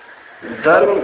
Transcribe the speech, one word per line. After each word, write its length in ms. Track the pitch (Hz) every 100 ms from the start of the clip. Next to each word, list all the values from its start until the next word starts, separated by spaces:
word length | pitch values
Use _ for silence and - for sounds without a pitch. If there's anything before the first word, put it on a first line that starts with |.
| - - - - 110 120
धर्म 320 | 151 180 202 196